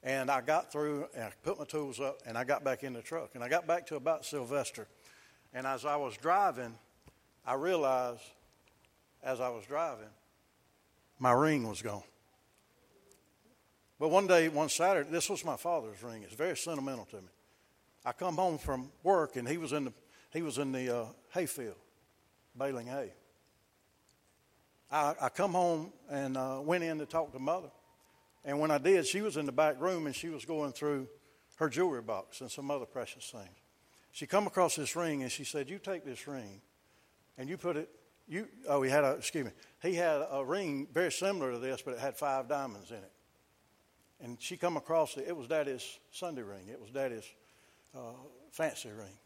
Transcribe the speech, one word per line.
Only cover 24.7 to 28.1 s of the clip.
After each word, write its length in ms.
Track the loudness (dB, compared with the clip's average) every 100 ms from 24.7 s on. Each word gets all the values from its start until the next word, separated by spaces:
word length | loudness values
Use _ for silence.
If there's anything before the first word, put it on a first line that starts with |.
| _ _
I, 260 | 0 0 2
I 80 | -2
come 220 | 0 2
home 400 | 4 4 2 -4 -14 -8
and, 280 | -4 -4 -2
uh, 240 | -4 -4
went 220 | 0 0 0
in 140 | -4
to 60 | -2
talk 280 | -2 -2
to 60 | -4
Mother. 300 | -2 -2 -4 -20 _ _ _